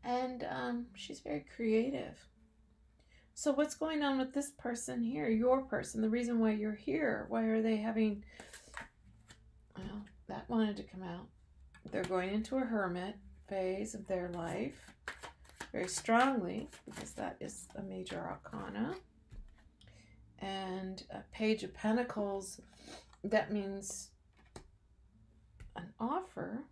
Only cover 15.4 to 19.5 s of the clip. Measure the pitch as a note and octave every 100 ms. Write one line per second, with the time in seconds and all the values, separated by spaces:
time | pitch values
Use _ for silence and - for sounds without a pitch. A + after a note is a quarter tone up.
15.4 | - - - - F3+ - - A#3 C4 C4+
16.4 | F3 G3 - - - - - - G2 -
17.4 | - - - - G3 F#3 F#3 F3+ E3+ F#3
18.4 | - G#3+ G3 G3+ B3 F#4 - - - -
19.4 | -